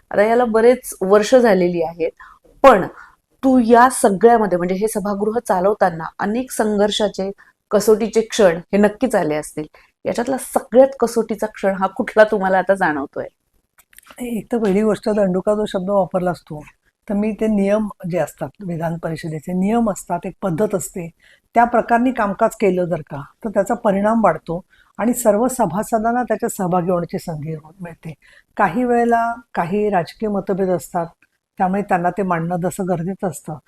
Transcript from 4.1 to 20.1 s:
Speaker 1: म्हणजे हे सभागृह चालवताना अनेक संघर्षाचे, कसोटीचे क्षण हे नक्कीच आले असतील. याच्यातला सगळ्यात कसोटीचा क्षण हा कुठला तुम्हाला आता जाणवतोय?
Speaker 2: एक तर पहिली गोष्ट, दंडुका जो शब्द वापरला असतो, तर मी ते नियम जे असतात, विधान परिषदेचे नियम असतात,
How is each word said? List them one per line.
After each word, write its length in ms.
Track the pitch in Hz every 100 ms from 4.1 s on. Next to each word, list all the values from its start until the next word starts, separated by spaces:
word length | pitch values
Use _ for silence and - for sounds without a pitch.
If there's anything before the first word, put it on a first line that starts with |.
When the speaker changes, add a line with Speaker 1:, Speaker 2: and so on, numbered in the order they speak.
| 190 233 233 208 175
Speaker 1:
म्हणजे 160 | 175
हे 140 | 190 214
सभागृह 500 | 214 196 196 214 226 -
चालवताना 560 | 190 190 214 190 165 160 -
अनेक 320 | 196 226 254
संघर्षाचे, 800 | - 214 208 208 - 208 - 190 - _ _ -
कसोटीचे 500 | 208 202 208 220 226
क्षण 360 | 220 - 190 165
हे 200 | - 196
नक्कीच 380 | 202 208 262
आले 200 | 202 160
असतील. 300 | 151 151 - 151 _ _ _
याच्यातला 320 | - - 240 254
सगळ्यात 500 | - - - 240 269 269
कसोटीचा 460 | 233 233 226 214 214
क्षण 280 | - 196
हा 120 | 190 190
कुठला 380 | - 233 214
तुम्हाला 340 | 214 214 190 190
आता 160 | 180
जाणवतोय? 500 | 196 175 147 139 - - _ _ _ _ _ _ _ - -
Speaker 2:
एक 260 | 247 220 -
तर 60 | 233
पहिली 240 | 214 190
गोष्ट, 280 | 220 196 233
दंडुका 440 | 214 196 185 208
जो 100 | 208 208
शब्द 220 | 196 180
वापरला 400 | 202 175 185 180
असतो, 340 | 165 - 151 - _ _ _ -
तर 60 |
मी 180 | 202 214
ते 140 | 208 220
नियम 420 | 208 196 208 208 - 175
जे 80 | 170
असतात, 300 | 147 - 147 - 196
विधान 300 | 165 165 165
परिषदेचे 560 | 170 156 165 156 180
नियम 380 | 180 190 233 226
असतात, 280 | 180 -